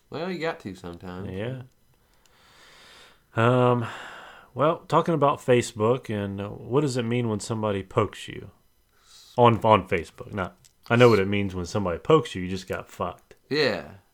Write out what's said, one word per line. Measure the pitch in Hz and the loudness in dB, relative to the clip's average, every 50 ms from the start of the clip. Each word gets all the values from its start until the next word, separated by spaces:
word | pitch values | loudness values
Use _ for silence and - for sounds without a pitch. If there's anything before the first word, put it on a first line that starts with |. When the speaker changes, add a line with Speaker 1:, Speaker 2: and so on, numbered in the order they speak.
| _ - | _ -14
Speaker 1:
Well, | - 139 170 190 | -12 -8 -8 -8
you | 185 160 | -6 -6
got | 156 165 160 - | -6 -6 -6 -8
to | - 104 92 | -10 -14 -14
sometimes. | - - 87 87 85 92 92 90 90 98 95 | -12 -14 -14 -14 -14 -14 -14 -12 -12 -12 -10
Speaker 2:
Yeah. | 92 95 110 123 131 127 131 - _ _ _ _ _ _ _ _ _ _ _ _ _ _ _ _ _ - - - - - - - - - - - _ _ _ _ - | -10 -8 -8 -8 -10 -10 -14 -18 _ _ _ _ _ _ _ _ _ _ _ _ _ _ _ _ _ -20 -20 -20 -20 -20 -20 -20 -20 -20 -20 -20 _ _ _ _ -2
Um, | 117 113 120 127 127 123 123 123 123 117 110 - - - - - - - - - - - _ - | 2 2 4 4 4 4 4 2 2 -2 -6 -10 -14 -16 -16 -18 -18 -20 -20 -20 -20 -20 _ -4
well, | 123 139 156 170 165 - | -2 0 0 0 -2 -2
talking | - - 175 160 175 165 | 0 2 2 2 2 2
about | 143 143 143 147 - | 2 2 2 2 0
Facebook | - - 123 123 113 - - 104 107 113 127 131 - - 110 | 2 2 2 2 2 0 -2 0 2 2 2 0 -2 -6 -4
and, | 104 101 98 98 98 | -4 -4 -4 -6 -6
uh, | 101 104 | -8 -8
what | - - 117 117 120 147 | -10 -12 -6 -2 0 0
does | 151 135 120 | 0 0 0
it | 127 117 | -2 -2
mean | 113 120 123 120 113 | -2 -2 -2 0 -2
when | 107 101 | -2 -4
somebody | - - 117 110 107 107 101 98 95 | -4 -6 -4 -2 -2 -2 -2 -4 -6
pokes | - - 113 104 92 - - - | -4 -2 0 0 0 -2 -10 -14
you | - - - - - - _ _ _ _ _ _ _ _ _ _ _ - - - - - | -14 -14 -14 -16 -16 -20 _ _ _ _ _ _ _ _ _ _ _ -20 -20 -20 -6 2
on, | 123 120 117 117 95 - | 6 6 6 6 6 6
on | 110 107 98 92 | 6 6 6 4
Facebook? | - 98 87 78 - - - - - 107 | 2 -2 -4 -4 -6 -12 -18 -16 -10 -6
Not, | 104 90 - - _ _ - _ _ _ - | -6 -6 -6 -8 _ _ -20 _ _ _ 0
I | 117 | 4
know | 117 123 120 | 6 8 8
what | 110 98 | 8 6
it | 95 | 2
means | 101 104 101 101 95 92 | 2 0 -2 -2 -4 -4
when | 92 87 | -6 -8
somebody | 85 - 104 98 90 82 82 | -6 -4 -4 -2 -4 -4 -2
pokes | - - 160 156 156 - - | 2 2 2 4 2 0 -6
you. | 95 92 | -8 -8
You | 90 | -6
just | 95 92 - | -8 -8 -8
got | - 95 85 - - | -8 -10 -10 -10 -12
fucked. | - - 98 87 - - _ _ - _ _ - | -10 -8 -8 -8 -8 -12 _ _ -20 _ _ -6
Speaker 1:
Yeah, | 135 151 147 120 98 85 71 76 95 95 _ _ | -2 0 0 0 0 -4 -6 -10 -16 -20 _ _